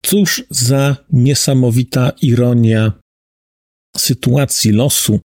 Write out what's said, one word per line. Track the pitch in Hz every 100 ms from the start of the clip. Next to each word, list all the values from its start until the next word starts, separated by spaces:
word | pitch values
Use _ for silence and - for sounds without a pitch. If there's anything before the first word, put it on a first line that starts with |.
| -
cóż | 202 190 - -
za | - 120 139 139 135 _
niesamowita | 127 127 139 - 131 123 120 120 131 123 -
ironia | 147 117 123 120 113 110 110 - _ _ _ _ _ _ _ _ _ -
sytuacji, | - 123 - 135 139 - 107
losu. | 107 135 - - 104 _